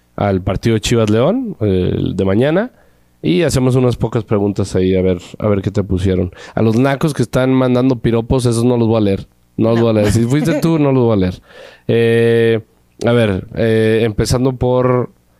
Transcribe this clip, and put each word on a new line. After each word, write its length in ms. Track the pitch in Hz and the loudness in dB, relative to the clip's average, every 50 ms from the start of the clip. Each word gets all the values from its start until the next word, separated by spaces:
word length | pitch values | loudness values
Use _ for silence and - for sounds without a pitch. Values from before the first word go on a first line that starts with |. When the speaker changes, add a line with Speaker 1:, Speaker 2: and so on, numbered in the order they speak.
| _ _ _ | _ _ _
Speaker 1:
al 240 | - 101 101 98 92 | -4 -2 -2 -2 -2
partido 320 | 92 110 95 - - 120 113 | -2 -4 -4 -2 -2 -2 -2
de 60 | 107 | 0
Chivas 280 | - - 123 117 110 104 | 0 0 0 0 2 2
León, 460 | 104 110 123 156 220 269 262 214 175 - | 2 2 2 0 0 -2 -4 -8 -6 -4
el 540 | 107 104 95 92 90 92 90 90 92 87 85 | -2 0 0 0 0 -2 -2 -2 -4 -4 -4
de 100 | 92 98 | -2 -2
mañana, 460 | 95 98 107 127 147 160 185 226 254 _ _ _ _ _ _ _ _ _ _ | 0 0 0 0 0 0 -2 -2 -4 _ _ _ _ _ _ _ _ _ _
y 200 | - 135 165 180 | -4 -2 0 0
hacemos 340 | 170 139 117 131 127 127 123 | 0 0 0 0 0 2 2
unas 200 | 131 127 123 113 | 2 2 0 0
pocas 280 | - - 113 - 120 104 | -2 -4 -4 -4 -4 -4
preguntas 520 | - 113 101 101 104 98 - 101 92 - | -2 -2 0 0 0 -2 -2 -4 -2 -2
ahí 200 | 95 92 92 95 | 0 0 2 2
a 60 | 92 | 2
ver, 180 | 92 92 92 87 - - - - | 2 0 -2 -2 -6 -14 -10 -4
a 80 | - | -2
ver 140 | 107 101 98 | -2 0 0
qué 100 | 92 107 | -2 -2
te 100 | 95 107 95 | -2 -2 -2
pusieron. 480 | 98 95 90 90 95 92 90 92 90 - - - - - | -2 -2 -2 0 0 0 0 -2 -4 -6 -12 -14 -8 -4
A 80 | - | 0
los 140 | 107 113 107 | 0 2 2
nacos 380 | 117 131 139 139 131 - 160 139 | 2 2 0 0 -2 -2 -2 -2
que 100 | - 123 | -2 -4
están 280 | - - 131 127 131 131 | -2 0 0 0 2 2
mandando 440 | 131 131 127 123 123 123 131 131 117 | 2 2 2 2 2 2 0 0 0
piropos, 460 | - 120 117 117 117 123 135 131 120 | -2 -2 0 0 0 0 -2 0 0
esos 180 | 123 117 117 117 | 0 0 0 0
no 140 | 123 123 | 2 2
los 100 | 120 117 | 2 2
voy 100 | 110 110 | 2 2
a 40 | 113 | 2
leer. 260 | 107 101 98 95 - - _ _ _ _ _ | 2 0 0 -2 -6 -10 _ _ _ _ _
No 120 | - 113 113 | -2 0 0
los 80 | 117 117 | 2 2
Speaker 2:
No. 20 | 117 | 2
Speaker 1:
voy 40 | 117 | 2
a 20 | 110 107 | 2 2
leer. 100 | 104 104 | 2 2
Si 120 | 101 113 117 | 2 0 0
fuiste 340 | 117 135 151 - - - 285 | 0 0 0 0 0 0 0
tú, 160 | - 165 165 | 0 0 2
no 140 | 156 147 139 | 2 2 2
los 120 | 135 131 120 | 2 2 2
voy 80 | 117 110 | 2 2
a 20 | |
leer. 240 | 101 92 92 92 - - - - - - - - - _ | 2 0 -2 -4 -8 -14 -20 -20 -20 -20 -20 -20 -10 _
Eh, 720 | - 117 117 117 113 117 117 117 117 117 117 117 113 113 110 107 _ _ _ _ _ _ - - | -2 0 2 2 2 2 2 2 2 2 2 2 2 0 -2 -4 _ _ _ _ _ _ -4 -2
a 60 | 120 120 | 0 2
ver, 340 | 120 113 107 95 92 - - - | 2 2 0 -2 -4 -6 -8 -4
eh, 460 | - 113 113 113 110 110 110 110 110 113 | -2 0 0 2 2 2 2 2 0 0
empezando 500 | 113 101 - 113 107 - 123 127 135 127 | -2 -2 -2 -2 -2 0 0 0 -2 -2
por, 580 | 120 127 123 127 127 127 127 127 123 117 - - _ _ _ _ | -2 -2 0 0 0 0 0 0 0 -2 -4 -8 _ _ _ _